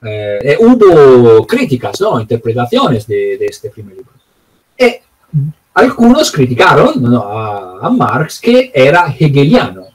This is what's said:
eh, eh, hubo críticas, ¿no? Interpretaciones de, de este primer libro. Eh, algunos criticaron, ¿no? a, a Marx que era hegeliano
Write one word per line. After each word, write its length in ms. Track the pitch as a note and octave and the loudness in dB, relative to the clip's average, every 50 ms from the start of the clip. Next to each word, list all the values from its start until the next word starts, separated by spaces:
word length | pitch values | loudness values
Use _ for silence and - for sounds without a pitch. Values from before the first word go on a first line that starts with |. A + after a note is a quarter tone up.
| - | -12
eh, 360 | A2 G#2+ G#2+ G#2 G#2 G#2 G2+ | -12 -10 -10 -8 -8 -8 -6
eh, 160 | - C3+ D3 - | -2 -2 0 2
hubo 840 | A3+ A3+ B3+ B3 G#3+ F#3+ F3 D#3 C#3+ C3+ B2+ B2 A#2+ A#2 A2+ A2 G#2+ | 4 4 4 6 6 4 6 6 6 6 6 6 6 6 4 4 2
críticas, 540 | - - B3+ C4+ E3+ C3+ A#2 - G#2 G2+ - | 0 -2 -4 -2 -2 -4 -6 -6 -8 -6 -4
¿no? 200 | B2+ B2+ - - | -4 -4 -4 -4
Interpretaciones 880 | A2 - B2 A#2 - A#2 A2+ B2 B2 A#2+ - B3 - - C3 A2 G#2+ - | -6 -6 -8 -6 -6 -6 -6 -6 -6 -2 -2 -2 0 0 -2 -4 -6 -6
de, 300 | G#2 G2+ G2+ G2+ G2 G2 | -6 -6 -4 -6 -6 -6
de 80 | G#2 | -8
este 240 | G#2 G2+ - _ G#2+ | -8 -10 -12 _ -18
primer 280 | G2+ - G#2 G2+ F#2+ F#2+ | _ -18 -20 -20 -20 -20
libro. 140 | F#2+ _ _ _ _ _ _ _ _ _ _ _ _ _ _ _ | -20 _ _ _ _ _ _ _ _ _ _ _ _ _ _ _
Eh, 240 | B3+ A#3+ A#3+ - _ _ _ _ _ _ - D3+ C3+ D3+ - _ _ _ _ | -2 -2 -2 -4 _ _ _ _ _ _ -6 -6 -6 -6 -10 _ _ _ _
algunos 580 | - A#3 C4 - - A#3 A#3 B3 D4 D#4 - | -2 -2 -2 0 2 4 4 4 4 2 -2
criticaron, 720 | - D#3 C3+ B2 C3 A2+ - - - A#2+ - - D#4+ - | -2 -2 -2 -2 0 0 0 2 2 2 2 0 0 -2
¿no? 220 | B2+ A#2 A#2+ B2 - | -2 0 0 -2 -2
a, 560 | G2+ G#2 A2 G#2+ G#2+ G#2 G2+ F#2+ F#2 - - | -6 -8 -10 -8 -8 -10 -12 -12 -16 -18 -10
a 100 | B2 E3+ | -6 -4
Marx 500 | B3 B3+ - G#2 - - D#3 - - - | -2 -2 -2 -2 -2 -4 -6 -8 -10 -8
que 300 | - A3 A#3+ B3+ C4 C4 _ | -2 2 2 2 2 0 _
era 340 | C#3+ C3 C#3 D3+ E3+ - D3+ | 0 2 2 2 2 0 -2
hegeliano 760 | C#3 - E3 D3 C3+ C#3+ C#3+ D3+ A3+ A#3+ - - F#2 F#2+ F2+ - _ | -2 -2 -2 0 2 2 2 2 2 0 0 -2 -10 -14 -20 -20 _